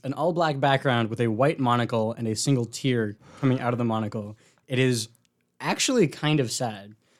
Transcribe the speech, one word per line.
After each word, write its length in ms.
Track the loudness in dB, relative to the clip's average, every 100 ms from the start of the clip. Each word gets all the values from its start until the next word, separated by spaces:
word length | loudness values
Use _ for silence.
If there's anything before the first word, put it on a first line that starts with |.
an 100 | -8
all-black 460 | -2 -2 0 0 2
background 500 | 2 4 2 0 0
with 100 | 0
a 80 | 0
white 280 | 2 2 2
monocle 540 | 2 2 2 0 -2
and 140 | -2 -4
a 80 |
single 300 | -2 0 0
tear 500 | 0 -4 0 0 0 -6 -18 -2
coming 200 | 0 2
out 140 | 0
of 60 | 0
the 60 |
monocle. 520 | 0 -2 -2 -6 -10 -14 _ _ -6
It 100 | 0
is 300 | 2 0 -4 _ _ _ _ -8
actually 480 | -4 -2 2 2 2
kind 300 | 0 0 0
of 120 | 0
sad. 420 | -4 -6 -8 -16 -20 _